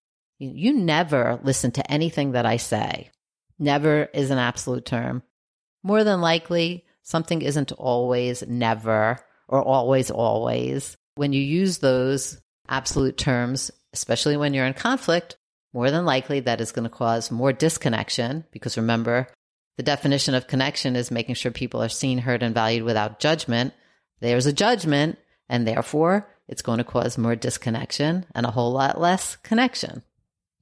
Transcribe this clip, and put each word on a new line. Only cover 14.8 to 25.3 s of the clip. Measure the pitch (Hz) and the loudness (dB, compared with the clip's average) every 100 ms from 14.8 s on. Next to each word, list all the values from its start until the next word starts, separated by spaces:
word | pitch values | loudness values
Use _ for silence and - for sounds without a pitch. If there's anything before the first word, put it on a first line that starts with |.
| 226 262 - 170 170 - _ _ _ | -2 0 2 0 -2 -12 _ _ _
more | 120 127 | -2 0
than | 156 175 | 2 2
likely | 131 - 143 | 0 0 -2
that | 123 117 | 0 -2
is | 113 | -2
gonna | - 117 | -4 -6
cause | - 117 117 - | -2 0 0 -2
more | 117 135 | 0 0
disconnection, | 135 160 160 139 110 - - 120 151 - | 2 0 0 0 -2 -2 -4 -4 -6 -10
because | - 117 - | -10 -6 -2
remember, | 113 117 117 120 131 _ _ _ _ - | 0 2 2 0 -2 _ _ _ _ -6
the | |
definition | 131 - 143 139 - | -2 0 2 0 2
of | 127 - | 0 0
connection | 131 135 - 135 123 | 0 0 -2 -2 -2
is | 120 | -2
making | 117 117 | -4 -4
sure | 120 123 | -4 -4
people | - 123 117 | -6 -6 -2
are | 113 | -4
seen, | - 135 127 | -2 -2 0
heard, | 123 120 | 0 0
and | 117 | 0
valued | 113 110 117 | 2 2 2
without | 113 107 107 107 | 0 0 -2 0
judgment. | 147 165 - 117 131 - _ _ _ _ | 0 0 0 0 0 -4 _ _ _ _
There's | 117 120 135 | 0 2 2
a | |
judgment, | 143 208 233 160 143 156 - _ | 2 2 2 2 2 2 -2 _